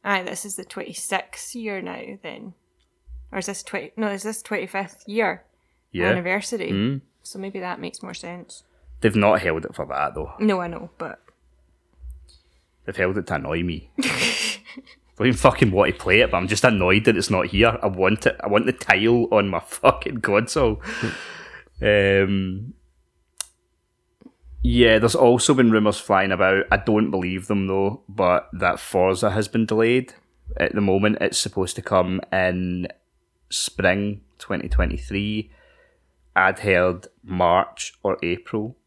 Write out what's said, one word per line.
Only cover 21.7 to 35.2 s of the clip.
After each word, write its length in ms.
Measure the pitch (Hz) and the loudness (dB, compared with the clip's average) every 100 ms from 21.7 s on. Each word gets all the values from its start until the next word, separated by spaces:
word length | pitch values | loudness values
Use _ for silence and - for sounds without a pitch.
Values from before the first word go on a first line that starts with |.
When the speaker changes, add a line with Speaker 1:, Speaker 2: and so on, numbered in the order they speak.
| - | -4
Speaker 2:
Um, 960 | 107 104 98 98 98 98 95 95 120 - _ _ _ _ _ _ - _ _ _ _ _ _ _ - _ - - | 2 4 4 4 2 0 -2 -6 -10 -16 _ _ _ _ _ _ -14 _ _ _ _ _ _ _ -20 _ -20 -6
yeah, 360 | - 120 117 110 | -2 4 6 6
there's 160 | 113 | 4
also 400 | - 127 123 - | 4 4 4 4
been 160 | 135 120 | 4 6
rumours 280 | 110 104 104 | 6 2 0
flying 320 | - 98 98 | 0 2 2
about. 320 | 92 95 98 - | 2 2 2 2
I 40 | 101 | 0
don't 340 | 107 107 107 | 2 2 2
believe 360 | 95 90 92 90 | -2 -4 -6 -4
them, 200 | 104 95 | -2 0
though, 360 | 95 98 104 - | 0 0 -2 -12
but 400 | 98 90 90 - | 0 2 2 0
that 280 | 90 90 90 | -2 -2 -2
Forza 500 | - 95 92 92 107 | -2 2 2 2 0
has 160 | 98 104 | 0 -2
been 180 | 113 110 | -2 0
delayed. 480 | 110 113 123 131 - _ _ - - | 2 2 2 -2 -16 _ _ -14 -2
At 180 | - | -2
the 60 | 101 | 0
moment, 380 | 101 95 104 107 | 2 4 2 2
it's 180 | 98 - | -2 -2
supposed 380 | 104 - 92 - | -4 -4 -4 -6
to 60 | |
come 380 | - 95 90 92 - | 0 2 2 -2 -2
in 560 | 95 92 90 92 90 90 - _ _ _ _ _ | 0 0 0 -4 -4 -6 -10 _ _ _ _ _
spring 720 | - - - 95 95 101 101 _ _ | -8 -8 0 0 2 -2 -6 _ _
twenty 300 | - 95 - | -8 -6 -2
twenty-three. 840 | - 85 62 - 101 | 0 0 -4 -6 -4